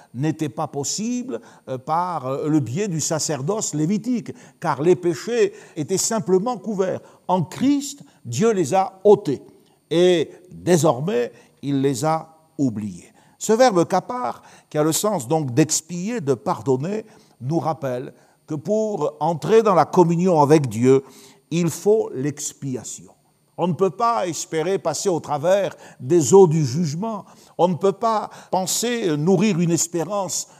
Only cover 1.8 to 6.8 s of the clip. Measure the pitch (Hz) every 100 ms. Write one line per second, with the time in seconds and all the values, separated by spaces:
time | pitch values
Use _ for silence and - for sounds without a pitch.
1.8 | 127 165 180 165 127 135 147 156 117 139
2.8 | 214 160 - 160 - 139 143 214 - 151
3.8 | 156 208 226 240 131 - - - 170 127
4.8 | 160 180 180 156 - 240 202 - - -
5.8 | 147 190 - 226 180 185 226 240 220 190